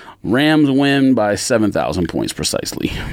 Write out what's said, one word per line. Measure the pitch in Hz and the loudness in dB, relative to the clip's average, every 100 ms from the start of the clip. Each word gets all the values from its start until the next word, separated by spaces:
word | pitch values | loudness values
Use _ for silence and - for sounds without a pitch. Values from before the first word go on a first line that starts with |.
| - - | -20 -10
Rams | - 123 151 156 143 | -2 0 2 4 2
win | 135 139 139 135 | 2 2 2 4
by | 120 104 98 | 4 2 0
seven | - 117 104 | 0 0 2
thousand | 82 62 87 85 | 0 -2 -2 -2
points | - 55 | -4 -4
precisely. | - 76 - - - - - - | -4 -4 -4 -6 -6 -6 -6 -8